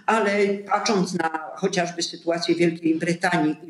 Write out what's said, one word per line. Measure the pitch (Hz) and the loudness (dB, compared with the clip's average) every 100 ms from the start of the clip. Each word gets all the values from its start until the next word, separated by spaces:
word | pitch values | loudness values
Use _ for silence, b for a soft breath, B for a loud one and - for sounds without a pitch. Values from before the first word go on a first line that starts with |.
| - | 0
ale | 220 202 202 202 202 - | 2 2 2 2 0 -2
patrząc | 208 226 202 180 | -2 2 2 0
na | 175 160 160 156 | -2 -2 -4 -8
chociażby | - 190 180 170 170 | -4 -2 0 -2 -4
sytuację | - 170 165 170 170 | -8 -4 -4 -2 0
Wielkiej | 165 170 165 160 | 2 2 2 0
Brytanii, | 160 175 170 185 170 151 - | 2 0 0 0 2 2 0